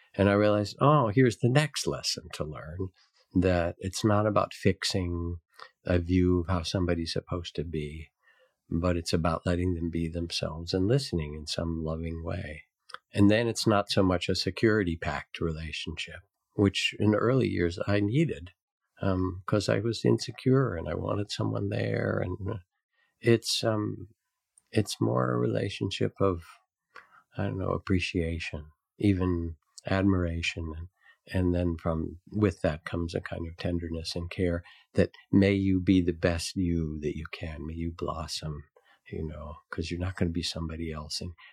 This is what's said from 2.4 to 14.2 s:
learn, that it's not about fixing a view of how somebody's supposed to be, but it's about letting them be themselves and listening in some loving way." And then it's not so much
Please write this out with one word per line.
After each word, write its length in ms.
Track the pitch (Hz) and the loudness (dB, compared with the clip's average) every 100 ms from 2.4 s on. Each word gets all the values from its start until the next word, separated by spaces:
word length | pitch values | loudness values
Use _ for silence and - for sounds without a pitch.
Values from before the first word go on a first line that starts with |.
learn, 460 | 80 73 80 90 92 _ _ _ _ | -6 -6 -10 -8 -8 _ _ _ _
that 400 | 92 92 87 85 - | 4 4 4 0 -4
it's 260 | 95 - | -8 0
not 220 | 110 104 107 | 2 4 4
about 280 | 101 95 | 2 0
fixing 840 | - 101 92 - 98 90 87 85 85 _ _ - _ | 0 0 0 -2 -2 -2 -2 -4 -6 _ _ -20 _
a 140 | - 90 | 0 0
view 420 | 85 92 90 90 | 4 4 6 4
of 60 | 85 | 2
how 160 | 90 | -2
somebody's 500 | 85 98 87 85 85 | -2 -2 0 -2 -2
supposed 440 | 95 - 90 87 - | -6 -6 -8 -6 -8
to 80 | |
be, 460 | 82 80 73 78 76 _ _ _ _ _ - | -6 -6 -6 -10 -16 _ _ _ _ _ -4
but 260 | 85 90 87 | 0 0 0
it's 160 | - | 0
about 320 | 87 82 82 | 0 0 0
letting 300 | 90 87 90 | 0 0 0
them 160 | 85 85 | 0 -2
be 180 | 82 82 | -2 -4
themselves 640 | 85 85 - 82 78 82 | -4 -6 -4 -6 -6 -4
and 140 | 92 95 | 0 2
listening 480 | 139 139 85 76 | 2 0 -4 -4
in 120 | 76 76 | -8 -8
some 340 | - 85 80 | -4 -4 -2
loving 400 | 80 80 82 80 | -4 -4 -6 -6
way." 400 | 82 92 82 80 - _ _ - _ | -6 -6 -8 -12 -18 _ _ -20 _
And 160 | 101 101 | 6 6
then 200 | 107 117 | 6 2
it's 180 | 110 113 | 0 2
not 240 | 104 - | 2 2
so 140 | 107 | 4
much 240 | 95 90 | 4 4